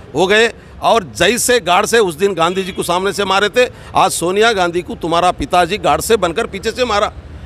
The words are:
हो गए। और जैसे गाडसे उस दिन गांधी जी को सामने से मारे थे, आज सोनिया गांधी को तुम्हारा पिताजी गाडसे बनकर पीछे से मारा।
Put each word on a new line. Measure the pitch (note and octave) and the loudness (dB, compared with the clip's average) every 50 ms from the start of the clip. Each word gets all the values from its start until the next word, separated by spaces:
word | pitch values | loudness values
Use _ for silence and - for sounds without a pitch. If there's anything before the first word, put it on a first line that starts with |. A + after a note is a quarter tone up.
| - - - | -18 -6 -2
हो | C#3 F3+ F3+ | 0 2 2
गए। | G#3 G#3+ A#3 A3+ - - - - - - | 4 2 2 2 -2 -6 -16 -20 -12 -2
और | - E3+ G#3 A3+ F#3+ | 0 2 2 2 0
जैसे | C3+ G#2+ A2 E3+ F#3+ A#3+ A3+ - - B3 A#3+ | -4 -2 0 2 2 2 2 0 0 0 0
गाडसे | F3+ E3+ D3+ F#3 G#3 E3 A3 A#3 | 2 2 2 2 2 2 2 2
उस | G#3+ F3+ D#3+ | 2 2 0
दिन | C#3+ G3 G3+ G3 | 0 -2 0 2
गांधी | D#3+ D#3+ E3+ F#3 F#3+ F#3+ | 0 0 0 0 -2 -4
जी | F3+ | -4
को | F3 F#3 F#3+ | -6 -6 -4
सामने | - E3+ F3+ F#3+ G3+ F#3+ | -2 -2 -2 -2 -2 -2
से | - G3+ | -2 -2
मारे | F#3+ F#3+ G3 G#3 G#3 | 0 2 2 2 2
थे, | - A#3+ B3 A#3 - - - - - | 2 2 0 0 -2 -8 -18 -2 0
आज | C#3 E3+ F#3+ | 2 2 2
सोनिया | F3+ - E3 F3 F#3+ G#3 G#3+ A#3 A3+ | 0 -2 -2 -2 0 2 2 2 2
गांधी | G3 F3+ F3 D#3+ F3+ | 2 0 0 -2 -4
को | F3 - A#3+ | -6 -6 -8
तुम्हारा | - - E3 E3 E3+ F3 F3+ | -8 -4 -2 0 2 2 2
पिताजी | - - D3 - F#3+ F3+ F3+ D#3+ E3+ G3+ | 0 -2 -4 0 0 0 2 0 -2 -2
गाडसे | E3 E3 D3+ D#3+ D3 - A3+ G#3 | 0 0 0 0 2 0 0 2
बनकर | F#3+ E3+ D#3+ A3 A3 - | 2 -2 -2 -4 -4 -6
पीछे | - F#3+ - A3+ | -8 -8 -8 -6
से | G#3 - B3 | -4 -2 -2
मारा। | A#3+ G#3 G3+ G#3+ F#3 - - - - - - - | 0 0 0 0 -2 -4 -8 -16 -18 -18 -18 -18